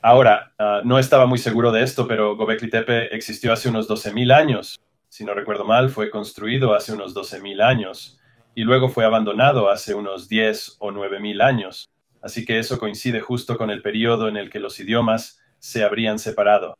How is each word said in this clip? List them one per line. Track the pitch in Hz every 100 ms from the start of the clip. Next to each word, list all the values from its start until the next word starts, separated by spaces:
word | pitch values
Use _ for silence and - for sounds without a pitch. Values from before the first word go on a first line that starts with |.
Ahora, | 113 123 120 104 - _
ah, | 104 104
no | 117 131
estaba | 135 139 127
muy | 127
seguro | 120 110 117
de | 110
esto, | 131 131 123
pero | 113 107 104
Gobekli | 110 110 110
Tepe | 113 113 117 - 113
existió | - 110 123
hace | 113 127
unos | 113 110
doce | 110 -
mil | 104 123
años. | 131 - 110 - - _ _ _
Si | -
no | 107 101
recuerdo | 107 104
mal, | 101 117 131
fue | 131 107
construido | 110 107 - 104 131 127
hace | 107 -
unos | 107 98
doce | 95 92 98
mil | 98 98
años | 113 127 98 - - _ _ _ _ -
y |
luego | 113 127 127
fue | 120 110
abandonado | 113 107 104 135 135 101
hace | 98 -
unos | 101 101 95 95
diez | 110 110 107 - _
o | 104
nueve | 101 98 98
mil | 104 104
años. | 123 127 95 - - _ _ _
Así | - -
que | 113 113
eso | 113 120
coincide | 110 104 127 113
justo | - 123 - 117
con | 110
el | 104
periodo | 104 107 113 117 110
en | 107
el | 98
que | 104
los | 104 -
idiomas | 98 113 117 110 - _ _ _
se | - 117
habrían | 104 104 113 107
separado. | 110 107 104 104 87 82